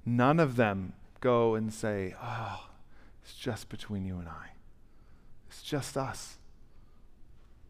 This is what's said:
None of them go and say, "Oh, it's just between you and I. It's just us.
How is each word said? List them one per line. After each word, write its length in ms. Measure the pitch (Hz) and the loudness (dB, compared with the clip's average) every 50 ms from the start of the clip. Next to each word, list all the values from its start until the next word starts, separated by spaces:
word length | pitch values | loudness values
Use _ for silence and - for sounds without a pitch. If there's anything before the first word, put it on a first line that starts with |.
| - | 0
None 340 | 120 120 120 123 135 151 170 | 2 4 6 6 6 8 6
of 180 | 165 139 123 | 6 4 6
them 360 | 120 117 107 98 95 95 - - - - - - - | 4 4 4 4 2 -2 -6 -8 -12 -16 -20 -16 0
go 340 | - 127 123 117 117 113 110 | 2 4 6 6 6 6 4
and 180 | 110 110 110 | 2 0 -2
say, 420 | 107 - - 110 104 101 95 92 - - | -4 -2 -2 0 0 0 -2 -4 -6 -8
"Oh, 460 | - 120 113 113 113 101 - - - - - - - - - - - - - - | -8 -8 -6 -6 -6 -6 -8 -10 -12 -16 -20 -20 -20 -20 -18 -20 -20 -20 -20 -20
it's 120 | - - - | -20 -18 -16
just 340 | - - 127 113 110 - - | -8 -6 -6 -4 -6 -8 -12
between 360 | - - - - 107 98 92 | -10 -10 -8 -6 -4 -4 -4
you 140 | 95 92 87 | -4 -4 -6
and 100 | 85 82 | -8 -10
I. 220 | 78 80 - - - - - - - - - - - - - - - - - - - - - - | -12 -14 -14 -16 -18 -18 -20 -20 -20 -20 -20 -20 -20 -20 -20 -20 -20 -20 -18 -18 -18 -18 -18 -18
It's 140 | - - | -18 -14
just 340 | - - 147 143 120 - - | -6 -2 -2 -2 -2 -2 -4
us. 420 | 139 135 127 117 - - - - - - - - - - - - - - - - - - - - - - - - - - - - - - | -4 -4 -4 -6 -8 -10 -14 -16 -18 -20 -20 -20 -20 -20 -20 -20 -20 -20 -20 -20 -20 -20 -20 -20 -20 -18 -20 -18 -20 -20 -20 -20 -20 -20